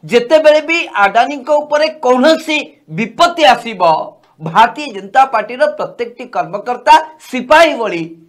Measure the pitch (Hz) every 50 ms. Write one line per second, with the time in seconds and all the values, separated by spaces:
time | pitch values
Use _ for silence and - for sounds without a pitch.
0 | - 151 190 240 247 240 320 311 311 302 302 311 302 302 330 339 311 - - -
1 | 202 196 - 233 247 269 294 285 247 - 302 294 294 - 294 294 302 311 311 -
2 | - 247 254 254 254 311 320 - - - 311 294 262 - _ _ _ _ 156 165
3 | 226 - - - 339 349 339 330 302 269 240 233 - 233 226 180 180 165 156 -
4 | - - - _ _ _ _ _ 151 165 160 196 226 240 - - 294 277 214 190
5 | 190 196 - 262 269 262 240 220 208 214 247 254 294 302 302 - 185 - - -
6 | 240 226 - _ 254 - - - 175 165 170 202 - 247 247 240 - 294 302 311
7 | 311 - - _ - - - 254 - 254 302 311 339 311 285 247 233 202 180 170
8 | 165 170 - - _